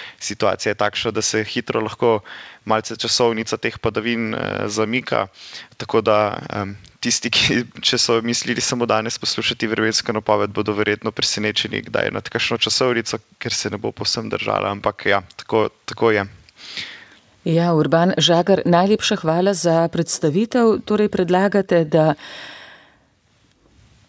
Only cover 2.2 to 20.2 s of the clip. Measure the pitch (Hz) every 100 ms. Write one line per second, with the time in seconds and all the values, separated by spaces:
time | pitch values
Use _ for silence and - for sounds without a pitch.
2.2 | - - - - 107 110 - 113 117 -
3.2 | 120 110 107 107 117 - 110 110 113 117
4.2 | 113 110 - 101 104 107 107 123 - 117
5.2 | 98 - - - - - 104 113 110 107
6.2 | 104 - - 104 98 101 - _ 120 -
7.2 | 120 - - 113 117 - - 123 - 117
8.2 | 117 120 123 117 - 123 117 110 110 -
9.2 | - - - 120 110 110 110 - - 107
10.2 | 107 104 104 104 104 104 101 104 110 -
11.2 | - - 107 110 110 104 98 107 107 104
12.2 | - 117 - 117 110 - 131 117 113 107
13.2 | - _ 117 - 104 104 113 110 107 120
14.2 | 110 101 107 104 101 101 104 - 107 98
15.2 | 95 - - 113 107 - - - 117 104
16.2 | 98 - - _ - - - - - -
17.2 | _ _ 175 165 175 160 147 165 180 175
18.2 | 151 170 175 190 175 170 196 214 - 208
19.2 | 160 165 196 180 175 165 165 170 160 -